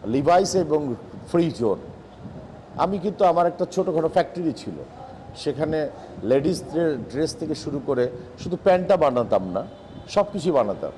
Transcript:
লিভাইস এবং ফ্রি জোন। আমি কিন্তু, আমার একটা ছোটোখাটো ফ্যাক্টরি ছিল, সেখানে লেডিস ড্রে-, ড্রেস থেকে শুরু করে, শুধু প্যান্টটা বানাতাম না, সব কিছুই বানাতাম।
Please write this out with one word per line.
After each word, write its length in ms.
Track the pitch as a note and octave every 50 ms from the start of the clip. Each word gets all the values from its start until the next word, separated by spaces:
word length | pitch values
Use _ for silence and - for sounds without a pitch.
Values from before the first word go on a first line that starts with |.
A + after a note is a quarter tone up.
| -
লিভাইস 480 | G2+ A2+ C#3 C#3 D#3 F3 F3+ G3+ - F#3
এবং 400 | F#3+ F3 D3+ D3+ D3+ D3 C3 A#2 - - - - - - -
ফ্রি 200 | - F3 E3+ E3
জোন। 280 | - - A#2+ G#2+ F#2 - - - - - - - - - - - - - - - - - - - -
আমি 220 | - E3 F3+ G3 G3
কিন্তু, 260 | D#3+ G#3 E3+ - G3+
আমার 220 | F3+ E3 E3+ F3
একটা 180 | F3 F3 - F#3
ছোটোখাটো 440 | - - F#3 F3+ D#3+ D#3 D#3+ D#3+ D#3+
ফ্যাক্টরি 440 | D#3+ F#3 E3+ - - E3+ F3 D#3+
ছিল, 220 | A#2 - - G#2+ E2+ C#2+ - - - - - - - - - - -
সেখানে 520 | - - D3+ C3 C3+ D#3 D#3 D#3 - D3+ C3+ - - - - - -
লেডিস 400 | - G#2+ B2+ C#3 C#3 E3+ F3+ - - -
ড্রে-, 260 | D3 D#3+ E3+ D#3+ D3 A#2+ G#2+ -
ড্রেস 260 | A#2 C3+ D#3 D3+ -
থেকে 180 | - E3+ D#3 D3+
শুরু 260 | - - D3+ C#3 C#3+ B2
করে, 240 | - C#3 B2 A#2+ A#2+ - - - - - -
শুধু 180 | - - F3 F3 -
প্যান্টটা 320 | G3+ F#3 F3+ F3+ F3 G3+
বানাতাম 540 | F3 D#3 C#3+ B2 B2 A#2 F#2+ G#2+ G2 F#2+ F#2
না, 160 | F2+ G2 - G2+ - - - - - - - -
সব 180 | - G#3 G3 G3+
কিছুই 200 | - G3+ D3 F#3
বানাতাম। 400 | D#3 C3 A2 G#2 F#2 E2 E2 C#2 -